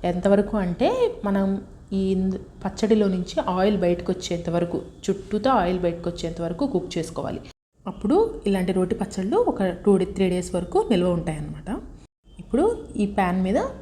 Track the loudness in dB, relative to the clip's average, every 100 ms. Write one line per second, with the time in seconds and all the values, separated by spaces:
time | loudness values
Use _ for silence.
0 | -2 -2 2 2 4 -2 -2 0 0 2
1 | 0 0 -2 0 2 -2 -6 -18 -6 -2
2 | 0 2 0 -2 -8 -8 -8 -2 4 6
3 | 4 2 -2 -2 0 2 2 4 2 0
4 | -2 -4 -4 -4 -2 0 0 -4 -8 -8
5 | -4 -4 -2 0 4 4 2 2 0 -2
6 | -6 -6 -8 -4 -6 -2 0 -2 -2 -6
7 | -6 -6 -6 -8 -12 -20 _ _ -12 -4
8 | 2 4 2 0 0 2 2 2 0 0
9 | -4 -4 0 2 2 2 -2 0 4 4
10 | 2 0 0 0 -2 -4 0 0 2 2
11 | 2 0 -2 -6 -8 -10 -8 -8 -10 -18
12 | -20 _ _ -20 -2 2 2 0 -6 -2
13 | 0 2 2 2 2 0 0 -8